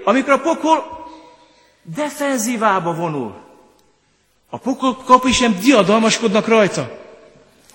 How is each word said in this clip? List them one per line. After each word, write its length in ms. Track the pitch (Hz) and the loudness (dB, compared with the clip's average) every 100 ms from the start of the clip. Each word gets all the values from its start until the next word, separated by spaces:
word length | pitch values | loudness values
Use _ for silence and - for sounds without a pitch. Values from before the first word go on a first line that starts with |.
amikor 280 | - 247 277 | 0 0 2
a 60 | 269 | 0
pokol 680 | 330 320 302 311 - - - - - - _ _ _ _ | 0 -2 2 0 0 -16 -18 -20 -20 -20 _ _ _ _
defenzívába 1120 | - 165 294 - 277 269 214 233 220 190 170 | -14 -8 -8 -4 -4 -2 -4 -2 0 0 -2
vonul. 400 | 165 170 147 113 - - - _ _ _ _ _ _ _ _ _ | -4 -4 -6 -8 -12 -20 -20 _ _ _ _ _ _ _ _ _
A 100 | - | -8
pokol 380 | 240 269 262 - | -6 -2 -2 -4
kapuj 360 | - 254 254 | 4 4 4
sem 260 | 226 240 180 | 0 0 2
diadalmaskodnak 840 | 226 254 185 220 220 - 226 208 214 | 4 4 4 2 2 0 0 0 2
rajta. 580 | 226 190 - 120 - - - - _ _ _ _ | 2 2 -2 -10 -12 -20 -20 -20 _ _ _ _